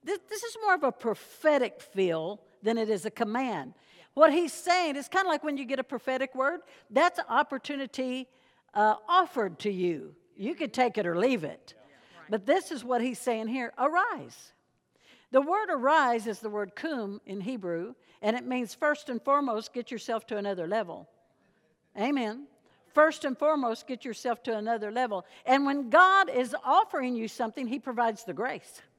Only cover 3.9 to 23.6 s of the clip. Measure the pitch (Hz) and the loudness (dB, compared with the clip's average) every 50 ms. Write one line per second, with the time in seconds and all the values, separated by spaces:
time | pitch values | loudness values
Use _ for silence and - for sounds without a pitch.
3.9 | _ - - _ _ 269 311 320 285 339 349 294 - - - 359 349 370 349 311 | _ -20 -20 _ _ 6 6 8 8 4 0 -2 -4 -6 0 2 2 2 2 0
4.9 | 277 277 269 - - 370 392 370 311 294 - 302 285 269 277 233 269 262 262 _ | -2 -4 -8 -2 0 0 2 2 0 -2 -2 -4 -4 -4 -4 -4 -4 -4 -4 _
5.9 | 285 233 - - 262 262 262 262 - 262 262 277 339 359 - - - - _ _ | -8 -6 -4 -4 -2 -2 -4 -4 -2 0 0 0 0 -2 -10 -16 -20 -20 _ _
6.9 | 214 254 320 359 359 - 320 - 226 254 320 - 277 262 _ - 294 277 277 247 | 2 4 4 4 4 0 -6 0 0 0 0 0 -2 -8 _ -8 -6 -6 -8 -8
7.9 | - - 262 254 254 262 254 _ _ _ _ _ _ _ _ _ - 208 208 214 | -6 -6 -4 -4 -4 -6 -8 _ _ _ _ _ _ _ _ _ 2 4 4 4
8.9 | 214 - - - 349 370 359 339 - 277 220 190 165 - - 214 196 180 180 175 | 4 2 0 2 4 4 4 4 0 -2 -2 -2 -4 -4 -4 -2 0 0 0 0
9.9 | 165 143 - 151 151 _ _ _ _ - 190 240 339 - 320 233 - - 254 240 | 0 -2 -6 -12 -18 _ _ _ _ -8 -6 -6 -4 -4 -6 -6 0 2 0 2
10.9 | 247 214 196 175 170 175 202 262 262 208 151 143 - - _ - - _ - _ | 2 -2 -2 -2 0 2 2 2 2 0 -2 -6 -10 -12 _ -20 -20 _ -20 _
11.9 | _ - _ _ - - 160 156 202 220 185 214 302 381 - - 330 254 240 240 | _ -20 _ _ -20 -20 -8 -6 -6 -4 2 2 2 2 2 -4 -10 -10 -4 -2
12.9 | 254 240 233 262 247 - - 254 233 220 220 220 240 269 247 233 - - 247 294 | 0 0 0 -2 -4 -4 -2 -2 -2 -2 -2 -4 -4 -4 -6 -6 -4 0 0 2
13.9 | 311 349 392 466 403 277 156 117 120 - - - _ _ _ _ _ _ _ _ | 2 2 0 0 -2 -8 -10 -14 -18 -20 -20 -20 _ _ _ _ _ _ _ _
14.9 | _ _ _ _ - _ _ _ - 262 285 302 359 415 440 403 339 269 233 269 | _ _ _ _ -20 _ _ _ 4 4 4 4 0 -2 0 -2 -2 0 2 4
15.9 | 302 320 285 247 240 233 202 233 208 - - 220 208 208 208 185 - - - 330 | 4 6 4 4 2 0 -2 -4 -8 -6 -8 -6 -4 -4 -6 -6 -8 -8 -6 -6
16.9 | 311 247 214 196 196 214 _ - 190 202 185 214 262 233 185 175 170 165 175 226 | -4 -4 -6 -6 -8 -10 _ -12 -10 -8 -6 -6 -6 -6 -4 -4 -4 -4 -6 -8
17.9 | 262 _ _ _ _ _ - 208 226 247 247 247 254 254 240 214 - - - 294 | -12 _ _ _ _ _ -2 -2 -2 0 -2 -4 -4 -4 -4 -6 -6 0 0 0
18.9 | 294 294 - - 254 226 - - 277 285 285 262 226 214 220 - _ 247 233 - | 0 0 -4 -8 -8 -6 0 2 2 2 2 0 -2 -4 -6 -8 _ -10 -8 -8
19.9 | 247 214 - - 233 220 - - 233 208 202 202 196 180 165 160 208 226 208 175 | -10 -10 -6 -4 -6 -6 -4 -6 -6 -4 -4 -4 -4 -4 -4 -2 -2 -2 -2 -4
20.9 | - - 170 _ _ _ _ _ _ _ _ _ _ _ _ _ _ _ _ _ | -10 -16 -16 _ _ _ _ _ _ _ _ _ _ _ _ _ _ _ _ _
21.9 | _ - 202 262 294 277 240 214 214 254 285 - _ _ _ _ _ _ _ _ | _ -4 -2 0 0 0 -2 -2 -6 -8 -14 -18 _ _ _ _ _ _ _ _
22.9 | _ 294 302 320 320 - - 277 254 - 294 302 311 294 | _ 6 6 6 6 0 -4 -6 -2 0 2 2 2 2